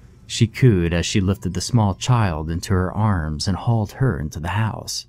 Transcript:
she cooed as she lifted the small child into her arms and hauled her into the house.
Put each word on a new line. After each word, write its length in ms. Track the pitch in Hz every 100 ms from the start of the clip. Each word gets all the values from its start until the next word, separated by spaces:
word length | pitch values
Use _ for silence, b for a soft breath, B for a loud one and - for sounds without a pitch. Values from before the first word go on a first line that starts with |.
| B B -
she 200 | - 117
cooed 460 | - 131 98 85
as 140 | 85 85
she 140 | 110
lifted 340 | 98 98 92
the 60 | 87
small 340 | - 123 101
child 560 | 92 - 123 104 78 78
into 220 | 85 -
her 200 | 92 90
arms 540 | - 110 95 78 76 90
and 100 | 90
hauled 360 | - 113 104
her 260 | - 135 82
into 220 | 78 -
the 80 | -
house. 580 | 95 110 - - -